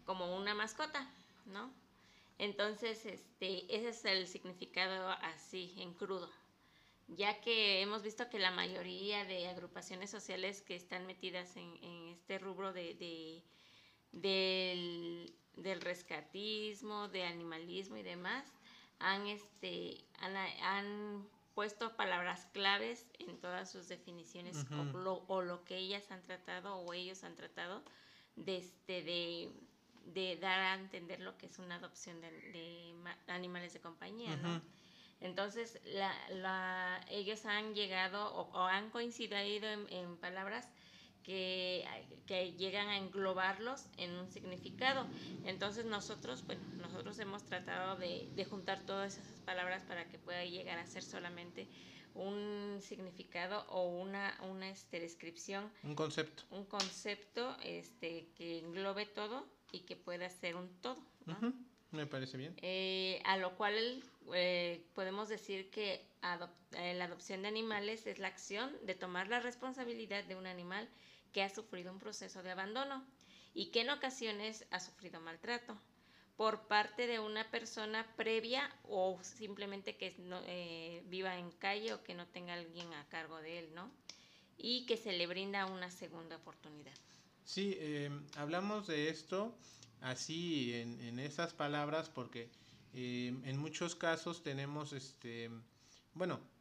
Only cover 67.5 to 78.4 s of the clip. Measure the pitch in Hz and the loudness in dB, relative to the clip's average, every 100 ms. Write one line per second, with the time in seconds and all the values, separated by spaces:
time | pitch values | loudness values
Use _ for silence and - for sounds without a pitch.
67.5 | 214 226 208 202 220 214 190 190 - - | 2 2 2 2 -2 -4 -2 -2 -2 -4
68.5 | 202 254 294 208 185 185 180 190 240 240 | -2 -2 -2 -2 -2 0 0 4 2 2
69.5 | 240 262 262 240 233 214 202 196 190 185 | -2 -4 -2 -2 -2 0 -2 -2 -4 -4
70.5 | 180 175 190 269 - - - - - 196 | -6 -2 -2 -4 -10 -20 -20 -2 4 4
71.5 | 196 - 180 175 190 208 208 190 190 180 | 2 -6 -6 -6 -6 -8 -8 -8 -8 -4
72.5 | 185 196 233 277 269 262 - - - - | -2 0 0 0 -2 -6 -16 -20 -20 -10
73.5 | - 202 - 240 285 269 - 226 214 214 | -4 2 4 6 4 2 0 0 0 -2
74.5 | 220 202 185 180 - 180 165 165 165 - | -4 -4 -4 -4 -10 -10 -8 -8 -6 -2
75.5 | 240 240 214 - - - - - - 220 | -2 -2 -12 -12 -20 -20 -20 -8 6 6
76.5 | 214 - 208 214 - 240 233 214 214 220 | 6 6 8 8 4 4 4 2 0 0
77.5 | 233 226 - 214 220 220 - 220 226 | 0 -2 -2 0 0 0 2 4 4